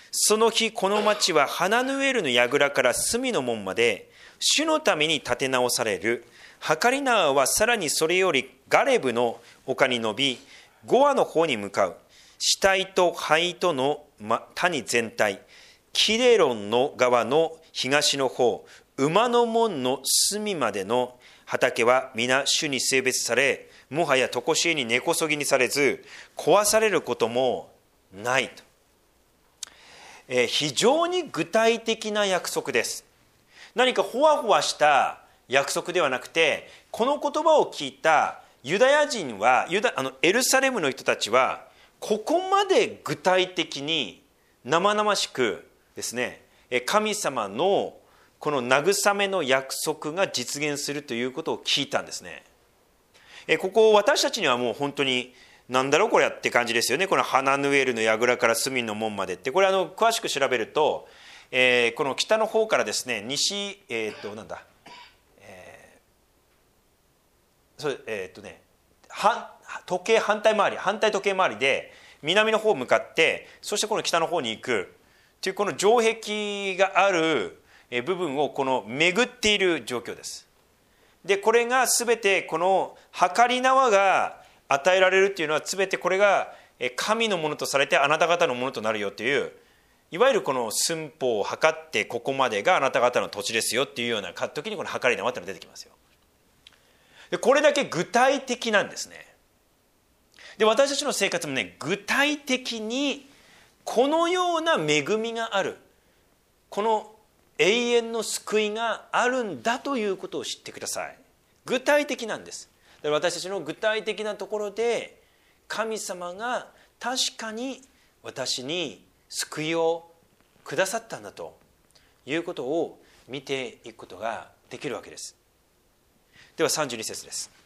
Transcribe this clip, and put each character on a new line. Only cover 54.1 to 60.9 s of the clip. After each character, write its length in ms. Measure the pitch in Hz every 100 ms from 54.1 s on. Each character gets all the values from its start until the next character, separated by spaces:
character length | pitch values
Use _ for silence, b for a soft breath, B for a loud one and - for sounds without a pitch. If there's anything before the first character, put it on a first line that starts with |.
| 311
た 80 | -
ち 100 | 240
に 60 | 156
は 100 | 123
も 160 | 123
う 20 |
本 180 | 104 143
当 120 | 139
に、 300 | 135 127 120 B B B -
「な 160 | 127
ん 60 | 139
だ 80 | 151
ろ 80 | 226
う 20 |
こ 80 | 180
れ」 80 | 123
っ 20 | -
て 100 | 120
感 160 | 120 117
じ 80 |
で 80 | 117
す 80 | -
よ 80 | 139
ね。 80 | 190
こ 100 | 151
の 60 |
「ハ 180 | 123 131
ナ 140 | 135 139
ヌ 160 | 139 139
エ 80 |
ル 100 | 127
の 80 | 113
櫓 340 | 110 110 120 120
か 120 | 117
ら 80 | 113
隅 260 | 139 131
の 140 | 117 107
門 180 | 110
ま 120 | 101 92
で」 80 |
っ 20 | 90
て、 160 | 131
こ 80 | 160
れ、 80 | 190
あ 20 |
の、 180 | 190 165
詳 220 | - 226
し 80 | 226
く 100 | 175
調 180 | 143 135
べ 100 | 123
る 80 | 107
と、 420 | 151 143